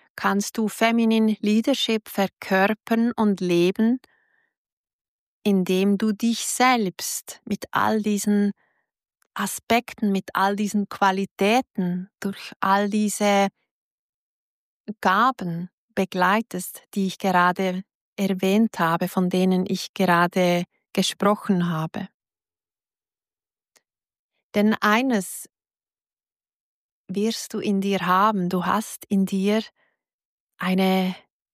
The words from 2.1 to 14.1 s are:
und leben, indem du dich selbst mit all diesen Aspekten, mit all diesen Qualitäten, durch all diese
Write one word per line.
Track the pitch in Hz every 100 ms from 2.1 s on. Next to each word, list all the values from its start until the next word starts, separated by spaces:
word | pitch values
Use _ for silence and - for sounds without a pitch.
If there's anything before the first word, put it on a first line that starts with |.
| - 190 - - 190 202 214 - 226 240
und | - 214 185
leben, | 180 170 180 202 226 254 _ _ _ _ _ _ _ _ _ _ _ _ _ _
indem | 208 196 180 185 202 196
du | 220
dich | 202 233 226
selbst | - - 254 247 190 - - - - - -
mit | 202 -
all | - 208 220
diesen | 208 208 208 202 202 - _ _ _ _ _ _ _
Aspekten, | - 202 - - 233 - - 208
mit | 196 -
all | - 196 202
diesen | 208 208 196
Qualitäten, | - 196 190 196 - 202 240 - - 180 180 190 -
durch | 196 - - -
all | 196 196 208
diese | 214 208 - 208 196 196 _ _ _ _ _ _